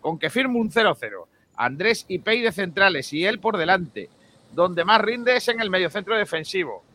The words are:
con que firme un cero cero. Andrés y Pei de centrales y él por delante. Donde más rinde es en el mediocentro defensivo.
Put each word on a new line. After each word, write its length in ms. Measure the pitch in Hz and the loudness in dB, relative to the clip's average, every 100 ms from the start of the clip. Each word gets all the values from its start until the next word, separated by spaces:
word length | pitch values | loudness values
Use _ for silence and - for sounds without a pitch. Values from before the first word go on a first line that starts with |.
con 160 | 151 165 | -4 -2
que 140 | 156 | -2
firme 300 | 233 262 240 | 0 0 0
un 100 | 220 | 0
cero 260 | 233 214 151 | 2 2 2
cero. 280 | 113 98 85 _ _ - | -6 -12 -16 _ _ -2
Andrés 480 | 120 139 202 226 - | -2 0 0 0 -2
y 140 | 185 | -6
Pei 200 | - 233 | 0 0
de 120 | 226 | 0
centrales 600 | 175 185 170 196 156 131 | -2 -4 2 2 2 -4
y 140 | 147 185 | -2 -2
él 140 | 226 | 0
por 180 | 220 214 | -2 -2
delante. 500 | 160 190 160 - 90 _ _ _ _ | 2 2 2 -10 -14 _ _ _ _
Donde 300 | 123 180 170 | 0 0 2
más 160 | 170 220 | 4 4
rinde 360 | 208 240 240 247 | 4 0 0 2
es 120 | - | 0
en 120 | 226 | -2
el 100 | 214 | 0
mediocentro 460 | 185 175 196 190 220 | 0 0 -4 -2 -2
defensivo. 680 | 202 160 156 190 156 95 _ | 0 -4 -4 -4 -4 -8 _